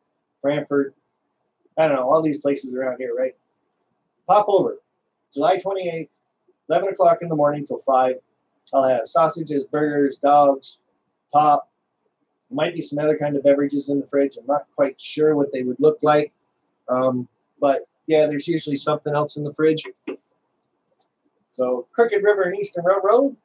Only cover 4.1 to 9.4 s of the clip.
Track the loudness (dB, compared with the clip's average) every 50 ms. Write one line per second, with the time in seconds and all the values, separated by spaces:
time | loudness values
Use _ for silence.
4.1 | _ _ _ 2 2 2 4 4 2 2 2 0 -4 -8 -14 _ _ _ _ _
5.1 | _ _ _ _ -6 -2 0 0 0 0 -2 -4 -6 -6 -6 -6 -6 -8 -10 -12
6.1 | _ _ _ _ _ _ _ _ _ _ _ -2 0 0 0 -2 0 2 4 4
7.1 | 4 2 0 -4 -2 0 0 0 0 -2 -6 -8 -10 -6 -2 0 2 2 2 0
8.1 | -2 -4 -10 _ _ _ _ _ _ _ _ _ -2 0 2 2 2 0 -2 -2
9.1 | 0 2 2 2 0 -4